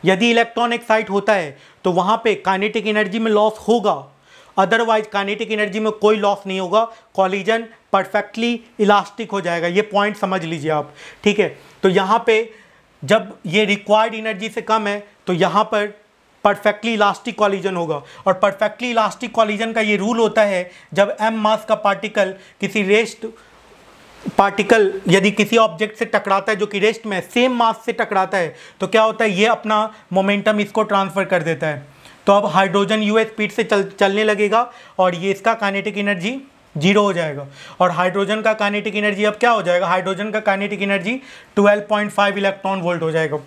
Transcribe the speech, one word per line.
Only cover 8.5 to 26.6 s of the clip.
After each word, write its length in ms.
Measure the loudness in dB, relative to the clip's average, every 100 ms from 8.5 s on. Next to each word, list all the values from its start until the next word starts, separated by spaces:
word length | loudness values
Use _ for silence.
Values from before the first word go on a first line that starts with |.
| -2 -8 -2
इलास्टिक 500 | 4 4 2 -10 -6
हो 100 | -6
जाएगा। 260 | -4 -2 -2
ये 160 | -2
पॉइंट 340 | 0 0 0 -2
समझ 280 | -4 -4
लीजिए 260 | -4 -6 -2
आप, 240 | -4 -4 -14 -20 -2
ठीक 140 | 0 2
है। 100 | 0 -2 -20 0
तो 60 | 2
यहाँ 340 | 2 2 0 2
पे 240 | 0 0 -10 _ _ _ _
जब 340 | 0 0 0 -12 -4
ये 180 | 0
रिक्वायर्ड 500 | 2 0 2 2 2
एनर्जी 340 | -2 -8 -6 -8
से 140 | -8
कम 240 | -2 -2 0
है 200 | -6 -10 _ -6
तो 60 |
यहाँ 320 | 0 2 2
पर 220 | 0 -2 -4 -8 _ _ _ _
परफेक्टली 500 | 0 2 0 -2 -4
इलास्टिक 440 | 2 0 0 -8 0
कॉलिजन 380 | 0 0 -4 -4
होगा, 260 | -4 -6 -8 -6 -2
और 60 |
परफेक्टली 580 | 2 0 2 -4 -2 -4
इलास्टिक 420 | 0 0 -2 -8
कॉलिजन 400 | 0 0 0 -2
का 80 | -2
ये 160 | 0 0
रूल 220 | 0 0
होता 240 | 2 2
है 280 | 2 0 -6 -12 -8
जब 220 | 0 0 2
एम 180 | -2 0
मास 260 | 0 0 0
का 60 |
पार्टिकल 600 | 0 0 -2 -4 -2 -2 -4 -18 _
किसी 220 | -4 -2
रेस्ट 440 | 2 2 2 -6 -14 -14 -20 -20 -20 -20 -20 -20 -20 -14 -6 2
पार्टिकल 540 | 2 2 2 4 4 0 2
यदि 220 | 4 4
किसी 260 | 2 2 4
ऑब्जेक्ट 420 | 2 0 -8 -6
से 60 |
टकराता 480 | -2 -2 0 -2 0
है 40 |
जो 80 | -2